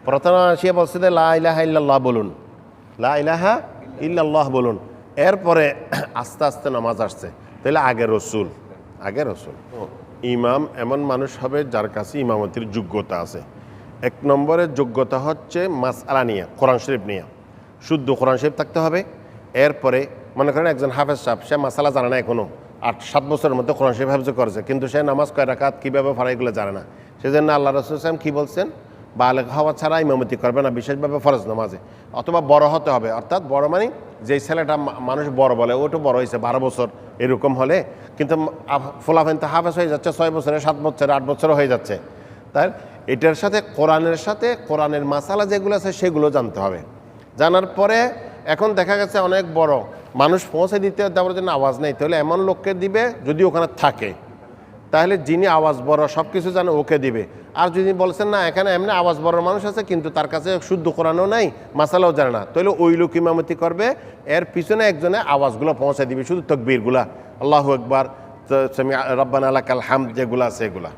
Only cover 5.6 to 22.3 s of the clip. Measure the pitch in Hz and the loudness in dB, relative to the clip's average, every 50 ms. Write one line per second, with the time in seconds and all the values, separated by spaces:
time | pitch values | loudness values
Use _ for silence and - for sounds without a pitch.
5.6 | 151 143 139 - - - - - - - - 117 123 - - - 156 143 131 - | 4 4 0 -4 -8 -8 -8 -8 -8 -6 -6 -8 -8 -8 -4 -2 -2 -2 0 -2
6.6 | - 143 131 120 113 117 113 101 113 98 - - - 87 - - - - - - | -4 -4 -2 -2 0 -2 -2 -2 -4 -4 -6 -10 -14 -16 -16 -18 -20 -20 -18 -6
7.6 | - 131 151 160 139 131 123 113 117 110 110 107 - - - 107 98 85 - - | -2 0 0 2 2 2 2 2 2 0 0 0 -2 -4 -4 -4 -4 -6 -8 -12
8.6 | - - - - - - - - 95 98 101 131 151 123 92 - - - - - | -20 -20 -20 -20 -20 -20 -20 -12 -10 -6 -6 -4 -4 -4 -6 -8 -12 -16 -18 -18
9.6 | - - - 117 101 - - - - - - - - 123 123 120 120 120 131 143 | -20 -18 -14 -14 -14 -14 -14 -18 -20 -20 -16 -8 -4 -2 0 0 2 2 2 0
10.6 | 151 147 - 131 117 117 135 143 143 139 127 127 135 139 - - 131 127 139 147 | -2 -4 -6 -8 -6 -4 -4 -2 -2 -2 -2 -2 -4 -6 -8 -8 -6 -4 -4 -4
11.6 | 147 131 117 107 107 107 101 107 104 - - 147 135 120 113 107 104 95 87 120 | -4 -2 -2 -2 -2 -2 -4 -8 -8 -6 -6 -4 -2 0 0 0 -2 -4 -6 -8
12.6 | 113 107 101 117 101 85 98 104 98 - 95 87 85 80 - 82 71 - - - | -8 -6 -6 -6 -6 -4 -4 -6 -4 -4 -6 -6 -6 -8 -10 -14 -16 -16 -20 -20
13.6 | - - - - - - - - 120 127 - - 139 143 139 139 143 151 160 170 | -20 -20 -20 -20 -20 -20 -12 -6 -6 -6 -4 -2 0 2 2 4 4 2 2 2
14.6 | 175 165 139 139 139 120 110 131 131 - 139 127 135 151 160 151 - - - 175 | 2 0 0 -2 -2 0 0 -2 -2 0 -2 -2 -2 -4 -4 -6 -8 -8 -4 -4
15.6 | 180 190 170 131 127 127 120 120 - - 139 135 127 117 107 95 87 - - - | -2 -2 -2 -2 -2 -2 -4 -6 -4 -2 0 0 2 0 -2 -4 -6 -8 -2 2
16.6 | 135 127 127 117 - - 139 113 95 101 101 92 82 - - - - - - - | 4 4 4 2 0 -2 -4 -4 -4 -6 -8 -8 -8 -12 -18 -20 -20 -20 -20 -20
17.6 | - - - - - - 165 151 131 127 135 - 131 131 131 123 139 151 147 - | -20 -20 -20 -18 -4 -2 -2 -2 0 0 0 2 2 2 2 2 0 -2 -2 -4
18.6 | 151 - - 165 160 160 160 180 202 - - - - - - - - - - 123 | -6 -4 -2 -2 0 0 0 -2 -4 -6 -12 -20 -20 -20 -20 -20 -18 -4 2 2
19.6 | 139 147 143 - - 131 123 131 139 139 - - - - - 135 139 147 131 151 | 4 4 2 2 0 2 2 2 0 -2 -8 -16 -20 -10 -4 0 0 0 2 2
20.6 | 165 170 151 127 139 135 123 139 143 143 143 127 - 127 117 - - - 151 147 | 0 0 0 0 -2 -2 0 0 0 0 -2 -2 -2 -2 -4 -4 -2 -2 -2 -2
21.6 | 139 131 117 - 143 147 131 135 123 123 131 127 113 110 | -2 -2 -2 0 0 0 2 0 0 0 0 0 0 0